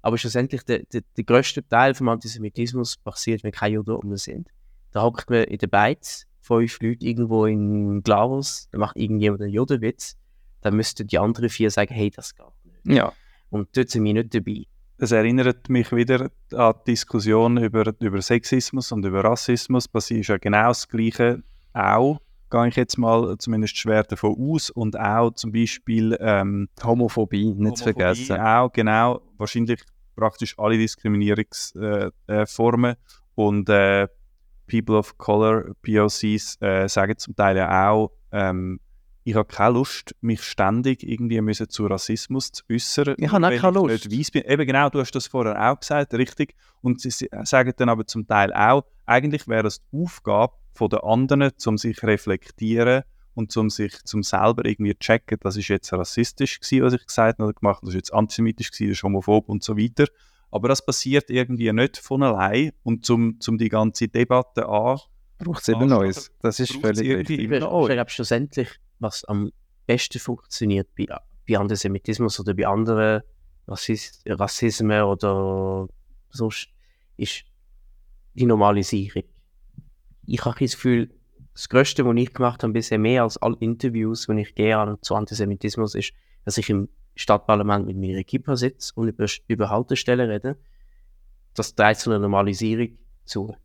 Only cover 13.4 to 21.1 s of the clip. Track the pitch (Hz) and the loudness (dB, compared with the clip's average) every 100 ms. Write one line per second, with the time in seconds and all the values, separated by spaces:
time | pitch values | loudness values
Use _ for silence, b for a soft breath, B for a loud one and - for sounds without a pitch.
13.4 | _ 104 98 - 123 117 107 107 113 117 | _ -6 -2 -2 0 0 2 0 0 -4
14.4 | 98 104 - _ _ _ 117 113 113 127 | -4 -10 -12 _ _ _ 2 4 4 4
15.4 | 127 123 - 127 110 120 117 127 131 _ | 2 0 0 0 2 0 2 2 0 _
16.4 | - 117 113 110 - 117 - 117 104 110 | -12 2 4 4 0 -2 0 -2 4 4
17.4 | 117 120 113 110 107 107 113 98 - 120 | 4 2 2 2 0 0 -2 -2 0 0
18.4 | - 131 - 127 120 110 95 95 104 120 | 2 -2 0 -6 -4 -4 -2 2 2 0
19.4 | - 120 - 127 - 110 - 113 101 101 | 0 -2 2 -2 0 -4 -2 -4 0 -2
20.4 | 104 104 113 120 - 110 113 | 2 2 2 0 -4 -2 -2